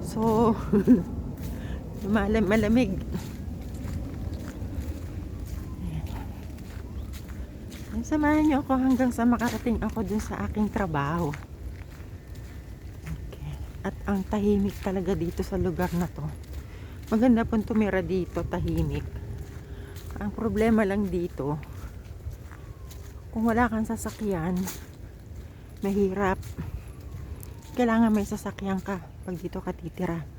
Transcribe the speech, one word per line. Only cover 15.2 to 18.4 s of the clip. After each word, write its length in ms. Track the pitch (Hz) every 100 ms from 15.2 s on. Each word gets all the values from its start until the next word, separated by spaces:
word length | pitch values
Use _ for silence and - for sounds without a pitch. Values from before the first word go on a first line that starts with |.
| 170 -
sa 160 | 190 190
lugar 320 | 180 160 180 170
na 160 | 175
to. 160 | - 151 - - - - - - - -
Maganda 400 | 220 254 226 226
pong 160 | 226
tumira 400 | 202 220 208 190
dito, 400 | 165 185 170 -